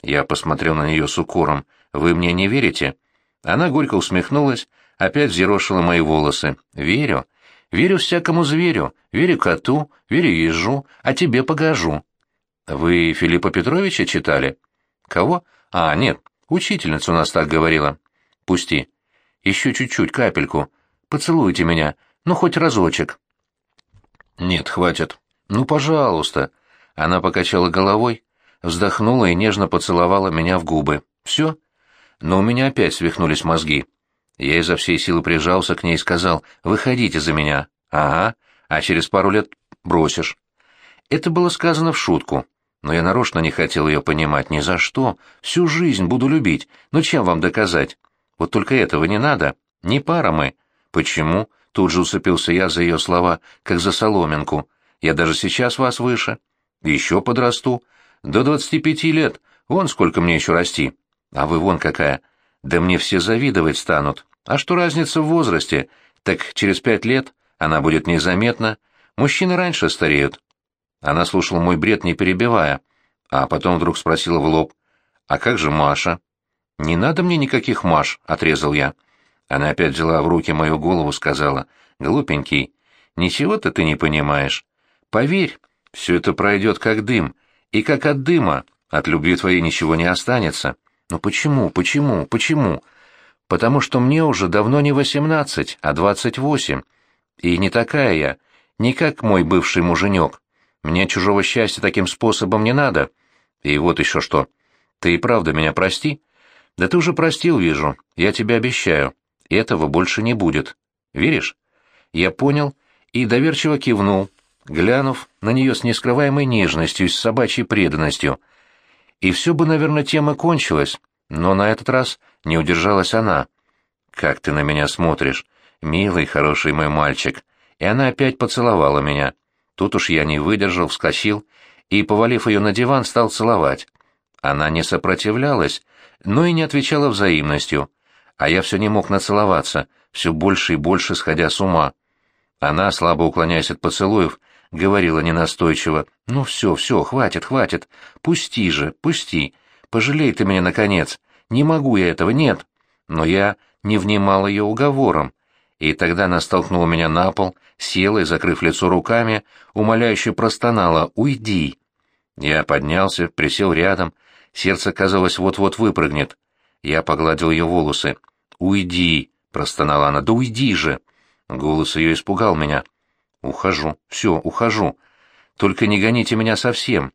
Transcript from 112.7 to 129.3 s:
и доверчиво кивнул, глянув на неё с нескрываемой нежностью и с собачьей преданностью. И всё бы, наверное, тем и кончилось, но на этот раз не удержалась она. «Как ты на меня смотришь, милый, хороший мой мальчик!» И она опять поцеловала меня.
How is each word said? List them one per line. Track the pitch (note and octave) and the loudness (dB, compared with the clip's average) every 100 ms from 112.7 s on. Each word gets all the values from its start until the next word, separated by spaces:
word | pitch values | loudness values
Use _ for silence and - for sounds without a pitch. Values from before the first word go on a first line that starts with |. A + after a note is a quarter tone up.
| - _ _ _ | -6 _ _ _
и | A#2+ A#2 | -4 0
доверчиво | A#2+ D#3 C#3+ D#3 C#3+ | 0 0 0 -2 -2
кивнул, | C3+ A2 G2 G2 G2 _ _ _ - | 0 0 2 0 -2 _ _ _ -8
глянув | D#2 F#2 B2+ C3+ C3 - _ | -2 2 2 0 -6 -12 _
на | G#2 | -2
неё | B2+ C3 | 2 2
с | A#2 | 0
нескрываемой | A#2+ A2+ B2 B2 C#3+ C#3 C3+ | -2 -2 0 2 2 0 0
нежностью | A2+ F2 D2+ E2 - F2+ | 2 2 2 0 0 0
и | |
с | - | 2
собачьей | A2+ A2+ A#2 - | 0 2 0 0
преданностью. | - G#2+ E2+ D2+ D2+ - C#2+ C2 _ _ _ _ _ _ _ _ | 0 2 2 2 -2 0 -2 -2 _ _ _ _ _ _ _ _
И | F#2+ | -2
всё | F2+ E3 | 0 0
бы, | D#3 D#3+ | 2 2
наверное, | D#3 D3+ D3+ | 2 2 0
тем | C#3+ D#3 D3+ | 0 0 0
и | |
кончилось, | D3 E3+ D#3 - D#2 C#2 - _ _ _ | 2 2 2 2 0 0 -4 _ _ _
но | D2+ F2 | 0 2
на | F#2+ G#2 | 4 2
этот | A2 - | 0 0
раз | C3 B2+ - _ _ | 0 0 -6 _ _
не | D#2+ E2 | -2 0
удержалась | D#2 E2+ F#2 G2 F2+ | 2 2 2 2 2
она. | A2+ A2 D#2 - _ _ _ _ _ _ | 0 2 0 -2 _ _ _ _ _ _
«Как | - D#2 C#2 | -4 -2 -2
ты | - | -2
на | D2+ | -2
меня | D2 D2+ D2 | 0 0 -2
смотришь, | - E2+ D2 C#2 C2 - _ _ _ | 0 -2 0 -2 -2 -10 _ _ _
милый, | D#2+ D#2+ G2+ F2 C#2+ | -4 -2 0 0 0
хороший | D2+ D2 D2+ - | 0 0 0 -2
мой | D2+ D2+ | 0 0
мальчик!» | D2+ D2 C2+ C2+ - _ _ _ _ | 0 -2 -2 -6 -8 _ _ _ _
И | |
она | E2+ A#2 C3 | -2 0 0
опять | A#2+ C3+ C3 | 0 -2 -2
поцеловала | A#2 - A#2+ G2 D2 C#2+ | -4 0 2 4 4 2
меня. | C#2+ C#2+ C2+ | 0 0 -2